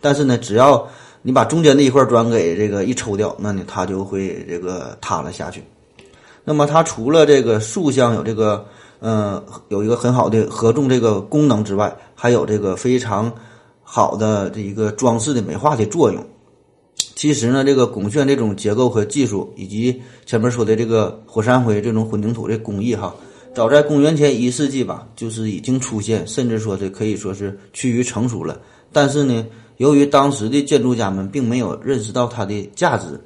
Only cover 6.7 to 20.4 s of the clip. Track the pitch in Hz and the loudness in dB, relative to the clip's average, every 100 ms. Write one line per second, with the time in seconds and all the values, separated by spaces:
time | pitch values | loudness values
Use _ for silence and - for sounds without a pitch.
6.7 | 156 160 - 113 160 147 143 117 110 110 | 2 0 -2 0 4 6 6 6 0 0
7.7 | - 160 127 123 110 76 110 110 101 - | -2 0 2 2 2 -4 0 0 0 -6
8.7 | - - _ 110 110 104 95 - - _ | -20 -20 _ -4 -2 -2 -4 -10 -20 _
9.7 | 101 107 117 120 127 95 110 104 - 113 | -4 -2 0 0 2 2 2 0 0 0
10.7 | 127 139 127 113 104 98 151 151 110 107 | 2 2 2 2 0 0 2 4 2 0
11.7 | 98 104 - - _ 120 120 71 107 101 | -2 -2 -4 -20 _ 0 2 2 -2 -2
12.7 | 90 127 127 113 101 110 117 - - _ | -2 0 0 0 -4 -4 -8 -20 -20 _
13.7 | _ _ - 107 - 107 107 95 104 101 | _ _ 0 0 2 0 0 -2 -6 -8
14.7 | 101 107 104 127 117 113 131 92 82 131 | -4 -4 0 0 0 0 -2 -4 -2 0
15.7 | 143 104 170 131 92 - _ _ _ _ | 0 -2 2 2 2 -8 _ _ _ _
16.7 | _ _ _ - - 147 135 117 135 135 | _ _ _ -10 -4 -2 0 0 0 2
17.7 | 135 117 107 101 127 139 135 113 101 107 | 2 2 0 -4 -2 0 0 0 -2 -2
18.7 | 104 127 113 104 147 123 101 - - 95 | 2 2 0 -2 0 0 -2 -8 -12 -10
19.7 | 104 120 127 - - - 117 | -2 -2 -2 -8 -20 -4 0